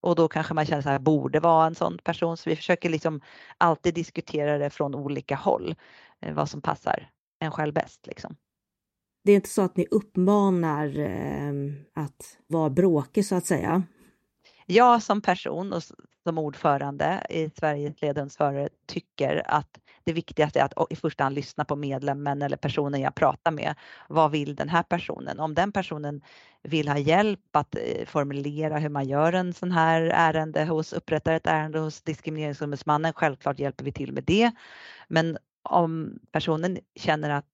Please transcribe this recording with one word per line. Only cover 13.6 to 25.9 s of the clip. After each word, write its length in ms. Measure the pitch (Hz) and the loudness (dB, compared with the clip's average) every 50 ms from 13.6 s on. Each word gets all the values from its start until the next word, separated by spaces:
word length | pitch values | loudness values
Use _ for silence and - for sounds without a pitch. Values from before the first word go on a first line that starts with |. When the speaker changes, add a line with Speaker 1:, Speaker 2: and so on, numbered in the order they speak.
| 87 - 165 185 185 - _ _ - _ _ _ _ _ _ _ _ - _ _ _ | 2 2 2 2 0 0 _ _ -20 _ _ _ _ _ _ _ _ -20 _ _ _
Speaker 1:
Jag 380 | - 180 214 247 247 240 233 214 | 2 6 6 8 8 6 4 4
som 180 | - 202 208 | 0 -2 0
person 520 | 202 - 180 - - - - 165 185 196 196 | 2 0 0 0 0 -6 -6 -6 -6 -4 -6
och 40 | 170 | -6
s-, 160 | 160 - - _ - _ _ _ _ | -6 -8 -20 _ -20 _ _ _ _
som 140 | 175 165 160 | -4 -4 -2
ordförande 880 | 156 147 143 - - 165 143 139 143 143 143 139 147 151 180 - - - | -4 -4 -6 0 2 2 2 2 0 -6 -4 -2 -2 0 0 -2 -6 -6
i 200 | - 165 160 160 | -4 -4 -4 -4
Sveriges 520 | - - - 156 147 147 147 147 151 _ | -6 -4 -2 -2 -2 -2 -4 -6 -6 _
ledhundsförare 680 | - 151 143 151 139 143 - _ 151 143 139 139 143 156 _ _ _ - | -2 -2 -2 -2 -4 -6 -2 _ 0 0 0 -2 -4 -6 _ _ _ -10
tycker 560 | - 175 - _ _ - 139 135 151 156 - - | -10 -10 -10 _ _ -4 -2 0 0 -2 -2 0
att 320 | - 151 - _ _ - _ _ - _ _ | 0 0 0 _ _ -20 _ _ -20 _ _
det 100 | - 160 | -4 -4
viktigaste 460 | 165 160 - - - 151 147 - 139 | -4 -4 -6 0 0 0 2 4 2
är 40 | 139 | 0
att 140 | 139 - - | 2 2 -2
o-, 100 | 165 - | -2 -2
i 60 | - | -2
första 280 | - - 160 - - 139 | -6 -6 -6 -2 0 -2
hand 120 | 135 139 | -2 -2
lyssna 300 | 143 135 - - - 147 | -4 -8 -8 -6 -8 -4
på 100 | - 147 | -4 -4
medlemmen 680 | 143 147 139 139 131 135 139 139 143 143 143 139 143 | -4 -4 -4 -6 -4 -2 -4 -4 -2 -2 -4 -2 -2
eller 160 | 143 139 139 - | -2 -4 -4 -2
personen 440 | - 147 - - 147 143 143 139 | -4 -4 -2 0 -2 0 -2 -2
jag 140 | 135 139 139 | -2 -2 0
pratar 360 | - - 139 143 - _ 165 | 2 2 2 2 2 _ -2
med. 240 | 160 147 - - 156 - - - - - - _ | -2 0 -4 -6 -6 -6 -12 -20 -20 -20 -16 _
Vad 220 | 147 156 160 151 | 4 4 4 4
vill 240 | 147 156 147 147 147 | 4 0 -2 -2 -4
den 140 | 139 143 143 | -4 -4 0
här 140 | 170 170 170 | 2 0 2
personen? 560 | _ - 175 - - - - - - 147 151 | _ -2 -4 -2 -6 -8 -8 -6 -10 -6 -6
Om 160 | 151 156 156 | -6 -2 0
den 160 | 160 180 202 | 0 0 0
personen 500 | 202 202 180 - | 0 -4 -4 -4